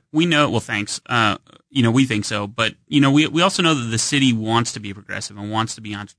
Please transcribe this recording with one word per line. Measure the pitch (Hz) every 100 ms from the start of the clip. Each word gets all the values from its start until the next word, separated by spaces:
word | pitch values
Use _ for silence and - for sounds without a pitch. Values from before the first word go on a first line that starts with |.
| _
we | 151 170
know. | 151 147
Well, | 113
thanks. | - 107 104 - -
Uh, | 120 107 - _ - _
you | 135
know, | 117
we | 120 131
think | 107
so, | 101 104 104
but | 117 110 - -
you | 147
know, | 139
we, | 143 156
we | 156
also | 185 -
know | 170
that | 151 117
the | 113
city | - 147 135
wants | 113 110 113 117
to | -
be | 104
progressive | 98 101 98 - 101
and | 104
wants | 110 110
to | -
be | 110
on, | 101 104